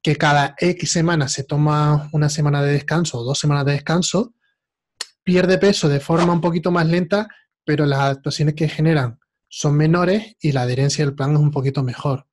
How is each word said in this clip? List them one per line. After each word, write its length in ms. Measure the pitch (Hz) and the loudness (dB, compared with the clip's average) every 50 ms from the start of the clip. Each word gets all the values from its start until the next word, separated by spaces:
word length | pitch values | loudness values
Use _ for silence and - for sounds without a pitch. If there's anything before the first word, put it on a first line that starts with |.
que 140 | - 160 147 | 0 -2 0
cada 400 | 156 170 151 147 143 139 147 - | 2 2 2 4 2 2 0 -4
X 320 | - 175 175 175 180 - - | -2 -2 -2 -2 -2 -4 -2
semanas 440 | - 180 160 170 170 156 135 131 - | 0 0 0 2 2 0 0 -2 -4
se 100 | - 135 | -8 -6
toma 680 | - 151 147 151 151 151 151 151 151 147 147 147 - - | -4 -2 0 2 2 2 2 2 2 2 0 -2 -2 -2
una 160 | 151 151 147 | 0 0 0
semana 340 | - - 147 147 143 143 143 | 0 0 0 0 0 0 0
de 80 | 143 | 0
descanso 460 | 143 143 143 - 156 165 175 - - | 0 -2 -2 -2 -2 -2 -2 -2 -4
o 60 | 120 117 | -6 -6
dos 120 | 127 143 | -4 -4
semanas 280 | - - 151 143 143 139 | -2 0 0 0 0 0
de 80 | 139 143 | 0 -2
descanso, 600 | 139 - - 160 180 180 - - 180 247 - _ _ _ _ _ _ _ _ _ _ _ _ _ _ - _ _ _ _ | -2 -2 -2 -2 0 0 0 -2 -2 -4 -4 _ _ _ _ _ _ _ _ _ _ _ _ _ _ -18 _ _ _ _
pierde 340 | - 180 180 185 180 185 | 0 2 2 4 2 2
peso 320 | 170 190 202 196 - - 151 | 4 4 2 2 2 0 0
de 100 | 143 139 | 0 0
forma 320 | 139 - 165 165 175 175 | 0 0 0 2 2 2
un 80 | 175 170 | 2 2
poquito 320 | 160 175 165 175 160 185 | 0 0 -2 0 0 0
más 160 | 175 175 160 | 0 2 2
lenta, 400 | 160 170 180 180 - 202 202 214 214 - _ _ _ _ _ _ | 2 2 0 0 0 -2 -2 -2 -6 -12 _ _ _ _ _ _
pero 200 | - 151 143 151 | -2 0 2 2
las 140 | 143 139 135 | 0 2 0
adaptaciones 560 | 139 139 139 135 _ 147 - - 151 151 151 | 0 0 -2 -2 _ -8 -4 0 0 -2 0
que 140 | 156 160 151 | 0 -4 -4
generan 500 | - - 156 160 160 151 127 120 113 _ _ _ _ _ _ _ | -2 0 0 2 2 2 0 -2 -6 _ _ _ _ _ _ _
son 260 | - - - 147 143 | -14 -4 -2 0 2
menores 640 | 147 156 156 165 175 175 175 190 214 214 - - _ | 2 4 2 2 2 2 2 0 -2 -2 -8 -16 _
y 140 | - 156 135 | -4 -2 0
la 80 | 131 | 0
adherencia 420 | 123 123 123 131 135 143 - - 151 | -2 -2 -2 0 -2 -2 0 0 -2
del 120 | 139 139 | -2 -2
plan 180 | - 135 143 151 | -2 -2 0 2
es 60 | 151 | 2
un 120 | 147 147 | 2 2
poquito 320 | - 143 131 139 135 143 135 | 0 -2 -4 -2 -2 -2 -4
mejor. 440 | 123 117 - - 151 131 - _ _ | -4 -6 -6 -4 -4 -4 -4 _ _